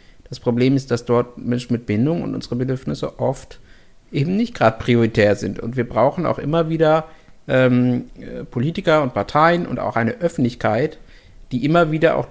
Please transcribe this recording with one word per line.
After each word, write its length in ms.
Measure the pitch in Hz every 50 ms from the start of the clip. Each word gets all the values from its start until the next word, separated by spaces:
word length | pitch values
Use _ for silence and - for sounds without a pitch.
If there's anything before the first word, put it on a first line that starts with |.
| - - - - - -
Das 100 | 131 -
Problem 360 | - 123 117 120 123 131 139
ist, 140 | 139 135 -
dass 140 | 123 113 -
dort 320 | - 120 120 123 120 -
Menschen 360 | - - 113 123 123 - - 123
mit 120 | 117 120
Behinderung 380 | - 104 107 120 151 170 170 -
und 120 | - -
unsere 220 | - - - 120
Bedürfnisse 640 | 123 127 131 131 127 - 143 143 - 151 - - -
oft 400 | - 123 135 - - - - - - - - - - - - - _ - -
eben 240 | 143 139 170 190
nicht 180 | 208 240 233 -
grad 240 | - 120 113 - -
prioritär 580 | - - 120 117 113 110 - 113 104 104 101
sind. 240 | 101 110 98 - -
Und 160 | - 113 123
wir 100 | 135 117 -
brauchen 360 | - - 117 143 143 185 160
auch 140 | 151 - -
immer 320 | - 143 156 165 165 160
wieder, 360 | 165 156 160 156 156 160 156 - - - - - - - - -
ähm, 560 | 135 131 127 127 123 123 123 123 123 123 - - - -
äh, 260 | - - 123 123 120
Politiker 580 | - - 123 120 160 165 - - 170 156 156 147
und 100 | 127 -
Parteien 540 | 101 101 - - 147 156 170 175 175 175
und 120 | - 127 -
auch 180 | 98 104 -
eine 160 | 113 117 117 - -
Öffentlichkeit, 760 | 175 170 - - 127 117 - - - 110 107 117 147 156 - - - - - - _ - - - - - 131
die 140 | 123 -
immer 240 | 156 160 170 170 151
wieder 260 | 156 160 160 156 -
auch 120 | 131 - -